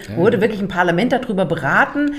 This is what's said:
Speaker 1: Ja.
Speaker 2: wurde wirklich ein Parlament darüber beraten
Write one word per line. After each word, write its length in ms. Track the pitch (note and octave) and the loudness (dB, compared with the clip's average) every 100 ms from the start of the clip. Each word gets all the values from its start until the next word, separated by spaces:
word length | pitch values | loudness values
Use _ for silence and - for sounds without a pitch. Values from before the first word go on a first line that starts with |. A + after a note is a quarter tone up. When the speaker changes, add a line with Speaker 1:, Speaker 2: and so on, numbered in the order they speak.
| - | -6
Speaker 1:
Ja. 80 | G#2+ | 0
Speaker 2:
wurde 240 | G3 G3 | 2 2
wirklich 180 | G#3+ G#3 | 0 -2
ein 80 | G3+ | -4
Parlament 460 | F3 F3+ E3+ B3 | 0 2 2 2
darüber 320 | B3+ B3 G3 E3 | 0 0 -2 -2
beraten 680 | D#3+ C3+ F#3+ C#4 C#4+ D4 | -2 0 2 0 0 -2